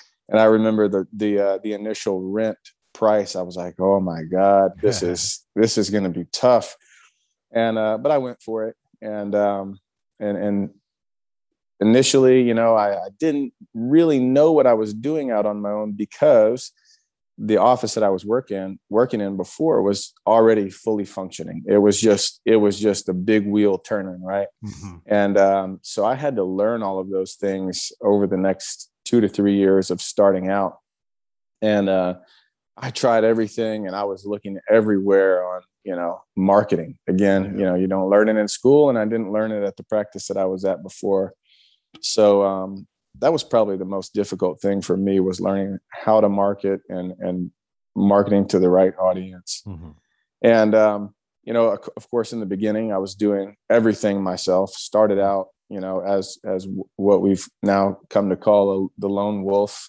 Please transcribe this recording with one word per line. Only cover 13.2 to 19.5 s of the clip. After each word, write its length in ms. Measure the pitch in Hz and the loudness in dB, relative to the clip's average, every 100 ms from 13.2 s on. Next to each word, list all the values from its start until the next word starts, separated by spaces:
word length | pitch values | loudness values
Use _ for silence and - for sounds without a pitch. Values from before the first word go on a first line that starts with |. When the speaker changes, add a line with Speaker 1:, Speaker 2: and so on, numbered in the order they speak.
| 160 143 131 - 101 | -4 -2 -6 -12 -16
Speaker 1:
really 460 | 113 120 156 165 139 | -8 2 4 4 2
know 320 | 127 135 156 | 2 4 4
what 160 | 151 131 | 4 4
I 60 | |
was 200 | 110 107 | 2 0
doing 380 | 107 135 156 131 | -6 -6 -6 -2
out 140 | 107 104 | -2 -2
on 160 | 104 | -4
my 100 | 104 | -6
own 200 | 104 107 | -6 -6
because 800 | 101 104 - 151 120 107 127 - _ _ _ _ _ _ - | -8 -10 0 4 6 4 2 -8 _ _ _ _ _ _ -10
the 200 | 107 104 | 0 2
office 380 | 113 123 113 113 | 4 2 0 -2
that 80 | |
I 60 | 104 | 0
was 160 | 92 101 | -2 -2
working, 540 | 120 - 98 95 95 _ | -4 -4 -8 -8 -12 _
working 300 | 107 131 110 | -2 0 -2
in 160 | 101 98 | -4 -6
before 460 | 95 | -8